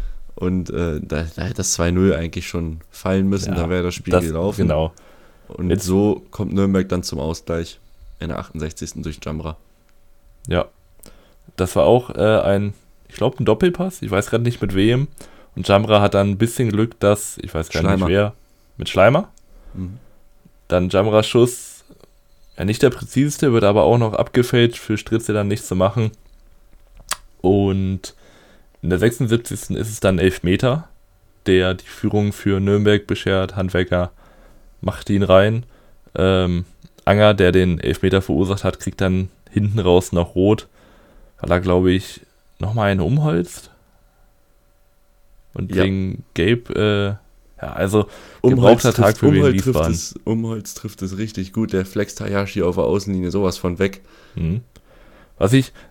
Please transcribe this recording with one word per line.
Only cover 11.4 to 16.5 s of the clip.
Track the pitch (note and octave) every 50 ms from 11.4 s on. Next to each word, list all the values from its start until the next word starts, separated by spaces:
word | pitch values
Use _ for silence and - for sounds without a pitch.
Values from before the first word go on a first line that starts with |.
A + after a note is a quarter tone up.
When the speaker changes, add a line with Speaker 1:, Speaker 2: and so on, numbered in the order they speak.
| _ - -
Speaker 2:
das | - F#2 F2+ -
war | G2 D2
auch, | D#2 A2+ B2 B2 - -
äh, | - F2+ G#2+ A2 G2+
ein, | - - G2+ G2+ G#2 G2+ G2+ - _ _ _ _ _ -
ich | -
glaub, | - G#2 B2 - -
ein | B2
Doppelpass, | A#2 A2+ - F#3+ F3+ F3 - F3+ F#3+ - -
ich | - G#2+
weiß | G2 F#2+ G#2 -
grad | - A2+
nicht | A#2 A#2+ A#2 -
mit | - F#2+ F#2+
wem. | F#2+ G2 A2+ A#2+ B2+ C#3+ - - - - - - - - - -
Und | - F2+ -
Jamra | G2+ G2+ G#2+ A2 G#2+ G#2
hat | G2+ G2+ -
dann | G2 G2 G2+
ein | G2+ F#2+
bisschen | A2+ A#2